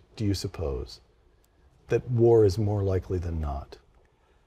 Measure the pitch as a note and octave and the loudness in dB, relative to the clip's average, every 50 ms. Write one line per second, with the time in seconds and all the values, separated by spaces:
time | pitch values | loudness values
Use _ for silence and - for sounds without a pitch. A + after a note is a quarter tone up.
0 | _ _ _ - A2 G2+ G2 F#2 - G2 - - E2+ C#2+ C#2 - - - - - | _ _ _ -6 -4 -2 -2 -2 -4 -8 -8 -6 -6 -6 -6 -6 -8 -12 -16 -20
1 | _ _ _ _ _ _ _ _ _ _ _ _ _ _ _ _ _ - A#2+ A#2 | _ _ _ _ _ _ _ _ _ _ _ _ _ _ _ _ _ -4 -4 -2
2 | - B2 B2+ A2+ A#2 A#2 A#2 A2+ G#2+ G2+ F#2 A2 G#2+ G2+ G#2+ G#2 G2 G2 F#2 F#2 | -2 -2 0 4 4 6 6 6 6 4 4 2 0 0 0 0 0 0 0 -2
3 | - - F#2+ F2+ E2+ F2 E2 D#2+ D#2 D#2 C#2 C#2+ - - - - _ _ _ _ | -2 -4 -4 -4 -4 -4 -4 -4 -4 -6 -6 -8 -10 -14 -18 -20 _ _ _ _
4 | _ _ _ _ _ _ _ _ _ | _ _ _ _ _ _ _ _ _